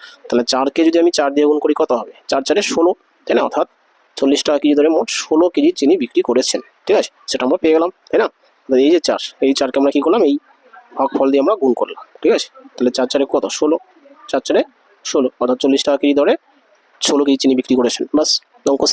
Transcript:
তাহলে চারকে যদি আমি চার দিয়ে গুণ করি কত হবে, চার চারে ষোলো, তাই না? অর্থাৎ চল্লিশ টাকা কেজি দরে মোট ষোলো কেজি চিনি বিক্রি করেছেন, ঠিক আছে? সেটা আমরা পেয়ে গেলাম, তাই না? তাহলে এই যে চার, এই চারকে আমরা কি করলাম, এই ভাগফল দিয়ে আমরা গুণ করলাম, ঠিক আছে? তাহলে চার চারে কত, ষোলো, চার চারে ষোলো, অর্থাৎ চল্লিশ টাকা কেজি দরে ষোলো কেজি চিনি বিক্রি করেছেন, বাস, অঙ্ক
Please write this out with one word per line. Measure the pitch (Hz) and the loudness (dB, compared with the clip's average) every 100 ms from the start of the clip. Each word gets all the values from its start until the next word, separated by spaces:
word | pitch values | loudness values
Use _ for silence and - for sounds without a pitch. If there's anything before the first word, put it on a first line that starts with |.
| - - - | -20 -20 -4
তাহলে | 120 120 | -2 0
চারকে | 127 131 - 165 | 0 0 0 2
যদি | 165 | 2
আমি | 170 165 | 2 2
চার | 139 143 | 0 2
দিয়ে | 147 | 2
গুণ | 151 | 2
করি | 151 151 | 0 0
কত | 160 120 | 0 -2
হবে, | 104 - - | -6 -14 -4
চার | 135 135 | -4 0
চারে | 208 202 | -2 0
ষোলো, | 165 170 - _ _ - | 0 0 0 _ _ -4
তাই | 220 | -2
না? | - | 0
অর্থাৎ | 147 - _ _ _ _ - | -2 -4 _ _ _ _ -4
চল্লিশ | 135 143 - | 0 0 0
টাকা | 143 | 0
কেজি | 147 147 | 2 2
দরে | 151 165 | 2 2
মোট | 226 - | -2 -6
ষোলো | - 160 175 - | -2 0 2 2
কেজি | 143 - | 0 2
চিনি | 139 240 | 0 0
বিক্রি | 120 - - | 0 -2 0
করেছেন, | 120 - - - _ - | 0 0 -4 -8 _ -2
ঠিক | 196 | 0
আছে? | 120 - - | -2 -10 -10
সেটা | - 127 | -4 -2
আমরা | 180 | 0
পেয়ে | 160 156 | 2 2
গেলাম, | 170 - _ | 0 -6 _
তাই | - | -2
না? | - - _ _ - | -2 -6 _ _ -2
তাহলে | 127 139 | 2 4
এই | 170 | 2
যে | - | 0
চার, | 104 - - 135 | -4 -6 -2 -2
এই | 135 | 0
চারকে | 135 139 | -2 0
আমরা | 139 143 | 0 0
কি | 151 | 0
করলাম, | 233 156 | 2 2
এই | 143 - _ _ - _ 123 | 0 -6 _ _ -20 _ -6
ভাগফল | 135 - 135 | -4 0 0
দিয়ে | 139 | 2
আমরা | 143 220 | 0 0
গুণ | 135 117 | 0 0
করলাম, | - - - - | -4 -8 -20 -4
ঠিক | 156 - | 0 0
আছে? | - - - - | -2 -14 -20 -4
তাহলে | 123 123 | -4 -2
চার | 127 | -2
চারে | 139 139 | -2 -2
কত, | 143 - - | -2 -4 -2
ষোলো, | 151 165 - _ - - - | -2 -2 -6 _ -20 -20 -8
চার | 135 - | -6 -2
চারে | 247 302 _ _ _ - | -2 -2 _ _ _ -4
ষোলো, | 156 131 - | -2 -2 -2
অর্থাৎ | 123 127 | -4 0
চল্লিশ | 139 135 - | 0 0 0
টাকা | 139 | 0
কেজি | 143 143 | 0 2
দরে | 151 277 - _ _ _ _ _ - | 2 0 -4 _ _ _ _ _ -2
ষোলো | 143 139 | 0 2
কেজি | 135 | 2
চিনি | 135 127 | 2 0
বিক্রি | - 127 | 0 0
করেছেন, | 120 - - 147 | 0 -2 -4 -2
বাস, | 151 - - _ - | 0 -4 -8 _ -4
অঙ্ক | 139 156 | -2 0